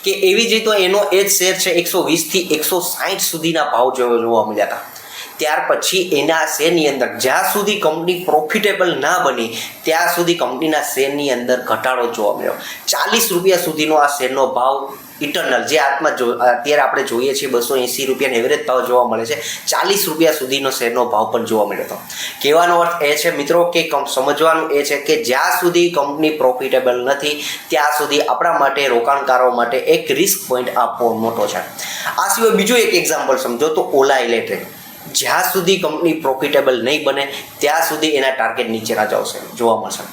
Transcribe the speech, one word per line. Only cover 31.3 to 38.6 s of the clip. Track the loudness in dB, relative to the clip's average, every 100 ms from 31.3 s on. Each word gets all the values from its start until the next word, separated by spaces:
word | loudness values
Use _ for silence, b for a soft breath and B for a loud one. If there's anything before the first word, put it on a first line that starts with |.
| 0 -2
છે. | -2 -8 -10 B B B -2
આ | -2 2
સિવાય | 2
બીજું | 2 2 2
એક | 4
એક્ઝામ્પલ | 2 0 -2 0 0
સમજો | 0 -2 0
તો | 0 0 2
Ola | 4 4 2
Electric, | 0 -2 -6 -8 -18 -20 -20 -8
જ્યાં | -4 0 0 0
સુધી | 0 0 0
કંપની | 0 0 0
પ્રોફિટેબલ | 0 -2 -2 0 2 2 0
નહીં | 0 0
બને | 0 -2 -4 B B -4
ત્યાં | 0 0 -2
સુધી | -2 0
એના | 2 0
ટાર્ગેટ | 0 -2 -2